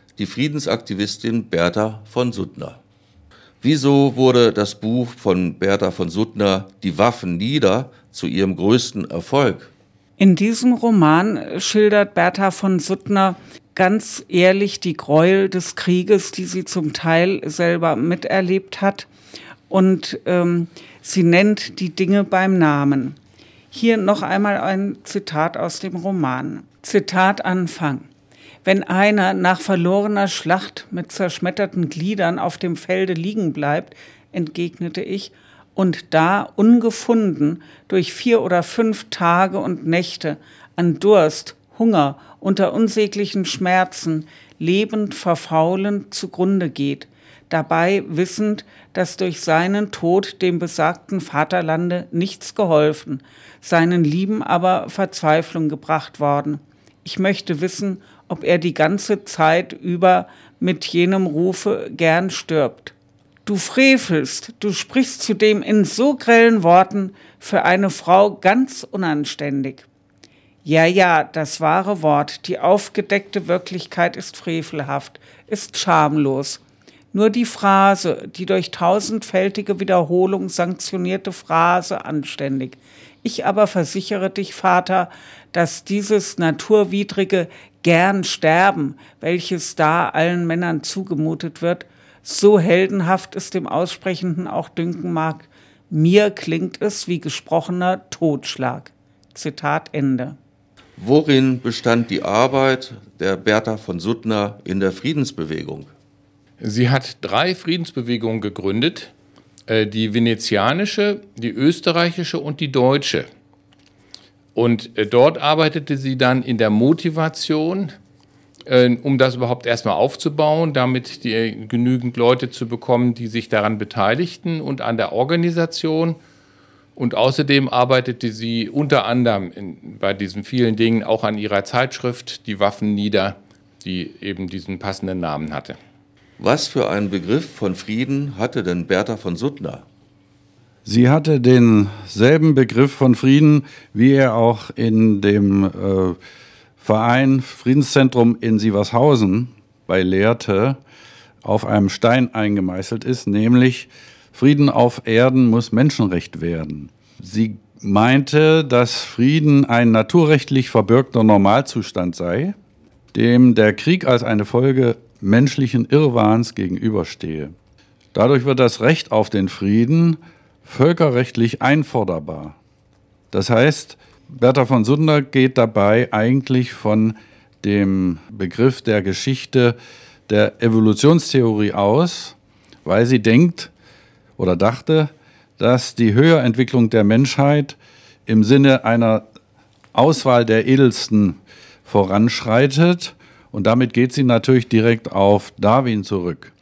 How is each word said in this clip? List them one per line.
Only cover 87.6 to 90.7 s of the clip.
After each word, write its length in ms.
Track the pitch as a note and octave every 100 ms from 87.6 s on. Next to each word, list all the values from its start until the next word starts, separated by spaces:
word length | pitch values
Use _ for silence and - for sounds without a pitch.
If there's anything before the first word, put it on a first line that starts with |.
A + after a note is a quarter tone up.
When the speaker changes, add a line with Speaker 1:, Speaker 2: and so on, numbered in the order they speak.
| - _
Speaker 2:
gern 420 | - E3 F#3 G3+
sterben, 720 | F3+ - D#3+ E3 G3 F3+ C#3 C3+ - _
welches 560 | D#3 F3 E3+ F3+ - -
da 340 | D#3 E3 D#3
allen 360 | - E3+ F3 E3+
Männern 380 | E3 F3